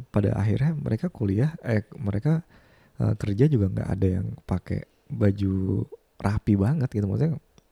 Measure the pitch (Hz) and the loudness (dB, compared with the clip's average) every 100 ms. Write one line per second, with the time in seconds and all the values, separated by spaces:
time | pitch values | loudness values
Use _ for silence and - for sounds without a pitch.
0 | 123 104 98 104 104 104 147 151 131 110 | -2 0 2 2 0 2 0 -2 -2 -4
1 | 180 - 101 101 147 - - 107 - - | -4 -2 0 2 0 -2 -2 -2 -2 -6
2 | 104 101 147 160 - - _ _ _ - | -4 -2 0 0 -2 -16 _ _ _ -2
3 | 110 110 107 101 147 131 95 107 - 98 | -2 0 -2 2 4 4 2 0 -4 0
4 | 95 95 107 - - 92 - 101 - _ | 0 0 -4 -8 -6 -6 -4 -6 -6 _
5 | - 123 104 101 98 95 95 101 - - | -10 0 2 2 0 0 0 -2 -4 -10
6 | _ - 98 104 - 101 98 160 127 107 | _ -6 -4 -2 2 2 4 0 -2 -2
7 | 101 104 160 151 - _ _ | -2 0 0 -2 -8 _ _